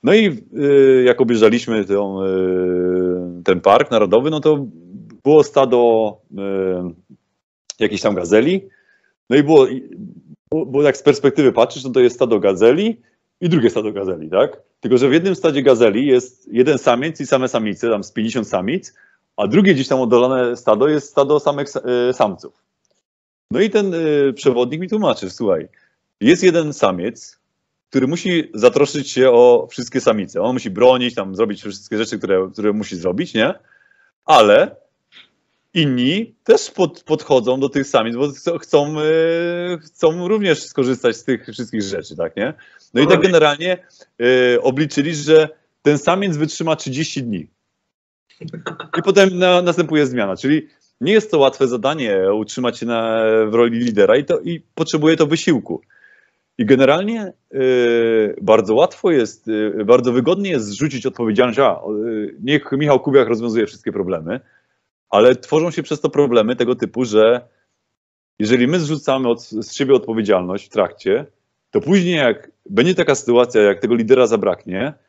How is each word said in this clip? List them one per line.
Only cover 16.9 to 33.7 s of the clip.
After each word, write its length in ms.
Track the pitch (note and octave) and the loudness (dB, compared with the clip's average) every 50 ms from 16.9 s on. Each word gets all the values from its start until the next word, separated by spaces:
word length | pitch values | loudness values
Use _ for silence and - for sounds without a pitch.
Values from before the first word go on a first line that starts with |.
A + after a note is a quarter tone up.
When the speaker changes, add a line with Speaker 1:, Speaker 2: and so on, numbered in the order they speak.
| A#2+ A#2+ C#3 E3 D#3+ - | 0 0 -2 -6 -8 -10
Speaker 1:
i 60 | D3 | -4
same 220 | - C#3+ C3 C3 B2 | -2 -2 0 0 -2
samice, 420 | - A#2+ A2 G#2+ F#2+ - - A#2 | -4 -4 -4 -4 -6 -4 -2 -2
tam 140 | A2+ G2+ G2 | -2 -2 -4
z 80 | - | -8
pięćdziesiąt 360 | _ A2+ G#2+ A2+ A2+ C3 G#2+ - | _ -6 -6 -4 -4 -6 -6 -4
samic, 460 | - F#2+ F#2 G2+ D3 F#3+ - - _ _ _ _ _ _ _ _ _ | -6 -4 -4 -4 -6 -6 -8 -12 _ _ _ _ _ _ _ _ _
a 100 | - G#2 | -6 -4
drugie 280 | G2+ A2 G3 G3 G3 F3 | 0 2 2 4 4 4
gdzieś 140 | C3 C3+ - | 2 0 -2
tam 120 | C#3 C3 | -2 -2
oddalone 560 | B2+ A2+ A#2+ A#2+ B2 B2+ C3 B2+ B2 A#2+ A#2+ | 0 2 4 4 4 2 0 0 -2 -2 -4
stado 320 | A#2 - - G#2+ G#2+ C3 D3+ | -4 0 0 2 2 2 0
jest 200 | D3+ D3 C#3 - | 0 -2 -4 -4
stado 320 | _ D3 C#3+ C#3 D3+ D3 | _ -2 0 2 0 0
samych 280 | C#3+ D3+ C#3+ C#3 C#3+ C#3 | 0 -2 -4 -4 -8 -8
sa-, 400 | - C#3 - B2+ B2 B2 A#2+ B2 | -10 -10 -4 -2 -2 0 0 -2
e, 40 | |
samców. 400 | B2+ - A2+ G#2 F#2 - - C#2+ _ _ _ _ _ _ _ _ _ _ _ _ _ _ _ _ _ _ _ _ | 0 0 -2 -2 -2 -8 -16 -20 _ _ _ _ _ _ _ _ _ _ _ _ _ _ _ _ _ _ _ _
No 100 | - C#3 | -2 0
i 100 | G3+ A3 | 0 2
ten, 240 | - G#3+ G3+ G3 F3 | 0 0 0 0 -2
e, 380 | E3 E3 D#3 D3+ D3 C#3 C#3 | -2 -2 0 2 2 2 0
przewodnik 480 | A#2+ - - C#3 B2 A#2+ B2 A#2+ D3 D#3 | -2 0 0 0 2 2 0 -2 -2 -8
mi 80 | F#3 F3+ | -6 -6
tłumaczy, 420 | A2 G#2+ G#3 D3+ A2 - - F#2+ | -4 -2 0 0 -2 -2 -6 -12
słuchaj, 380 | - - A#2+ G2+ F#2 D#2+ - - _ _ _ _ _ _ _ _ _ _ | -8 -4 -2 0 0 -2 -2 -10 _ _ _ _ _ _ _ _ _ _
jest 220 | - - F#3+ F3 | 2 2 2 4
jeden 300 | F#3 F#3 D#3+ E3+ D#3+ D3+ | 2 2 2 2 -2 -4
samiec, 680 | C3+ - - G2+ F#2 F2 F2 A2 A#2+ A#2 - - _ _ _ _ _ _ _ _ _ _ _ _ | -4 -2 -2 -2 -2 -2 -6 -8 -10 -10 -20 -20 _ _ _ _ _ _ _ _ _ _ _ _
który 160 | - C3+ B2+ | -2 -2 -2
musi 440 | C3 D#3+ E3+ - F#3 F3 E3 C#3+ - - | -2 -4 -6 -4 -2 -2 -2 -4 -4 -6
zatroszczyć 560 | A2+ G#2+ B2 A#2+ C#3+ C#3+ C#3 - D3 C3+ - | 2 2 2 4 2 -2 -2 -2 -8 -10 -6
się 200 | - B2+ C3 C3 | -2 2 2 4
o 380 | A#2+ A#2+ B2 B2 A#2+ A2+ - - | 6 6 6 6 4 2 0 -6
wszystkie 300 | - - A#2+ A#2+ - C3 | -12 -14 -14 -8 -8 -2
samice. 420 | - C3 A2 G#2+ F#2+ - - E2+ | 0 0 0 0 -4 -8 -6 -4
On 100 | F#2 A#2 | -4 -4
musi 180 | C3 B2 - A2+ | -4 -4 -8 -8
bronić, 440 | F#2 G2+ A#2+ B2+ B2+ B2 B2 B2 A#2 | -2 2 4 4 4 4 0 -4 -6
tam 200 | A#2+ G2 F#2+ F#2+ | -6 -8 -8 -2
zrobić 260 | F#2 A2+ G#2+ G2+ F#2+ | -4 -2 -2 -2 -10
wszystkie 380 | - G#2+ F#2+ G2 - - A2 G#2 | -10 -14 -14 -14 -14 -8 -6 -6
rzeczy, 200 | A2+ G#2+ - G2+ | -4 -4 -6 -8
które, 320 | - G2 G2 F#2 F#2+ F#2 | -4 -2 0 0 -2 -4
które 200 | - - G2+ G#2 | -8 -4 -4 -2
musi 240 | G2+ G#2+ G#2 - G2 | -2 -4 -6 -8 -10
zrobić, 380 | F2 E2 F#2 F#2 A2 F3+ F3 - | -6 -6 -4 -4 -4 -6 -6 -2
nie? 200 | A2 A2+ D3 - - _ _ | -2 -2 -2 -2 -8 _ _